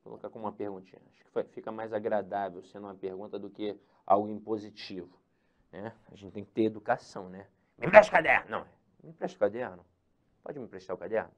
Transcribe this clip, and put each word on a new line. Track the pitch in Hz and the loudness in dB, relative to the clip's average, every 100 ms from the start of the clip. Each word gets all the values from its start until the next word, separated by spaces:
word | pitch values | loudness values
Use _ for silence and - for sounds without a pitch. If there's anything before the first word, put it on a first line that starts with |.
Vou | - | -16
colocar | 110 107 | -14 -14
como | 117 | -8
uma | 107 | -10
perguntinha. | 107 104 95 95 - _ | -8 -10 -10 -16 -20 _
Acho | _ | _
que | _ | _
foi, | - - | -4 -4
fica | - 120 | -8 -10
mais | 110 113 | -8 -4
agradável | 110 110 107 95 101 98 90 | -4 0 -2 -2 -4 -4 -8
sendo | - 101 101 | -16 -14 -14
uma | |
pergunta | 95 95 92 104 104 | -10 -10 -8 -10 -10
do | 101 | -12
que | 101 107 98 _ _ - | -8 -6 -6 _ _ 4
algo | 101 107 | 4 4
impositivo, | 107 104 110 104 101 - 95 87 - _ _ _ _ _ | -6 -6 -6 -6 -14 -12 -12 -12 -18 _ _ _ _ _
né? | 90 104 - - | -12 -12 -14 -20
A | 95 | -20
gente | 98 | -14
tem | 104 | -14
que | 101 | -8
ter | - 110 | 2 2
educação, | 110 - 123 - - 92 | 2 -2 -2 -2 -14 -12
né? | 92 101 _ _ _ | -14 -18 _ _ _
"Me | 131 | 10
empresta | 208 196 | 10 10
o | 180 | 4
caderno!" | 156 120 - | 4 2 2
Não, | 107 78 _ _ _ | -6 -6 _ _ _
"Me | 151 | -20
empresta | 165 185 - | -10 -8 0
o | |
caderno? | 104 110 120 90 87 _ _ _ _ _ | 0 0 -8 -10 -20 _ _ _ _ _
Pode | - 147 | -14 -12
me | 110 | -12
emprestar | 95 - | -14 -8
o | 92 | -8
caderno?" | 90 107 85 | -2 -2 -2